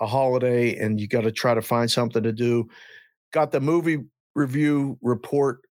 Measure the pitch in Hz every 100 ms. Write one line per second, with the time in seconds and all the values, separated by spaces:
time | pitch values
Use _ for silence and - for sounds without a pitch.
0 | 110 135 131 127 123 120 120 - 107 107
1 | 104 120 110 107 123 113 - 120 117 123
2 | 120 117 113 110 120 120 113 - - -
3 | _ _ _ 160 147 143 139 170 165 156
4 | 117 _ _ 143 139 139 151 143 139 -
5 | 120 117 - 143 139 127 _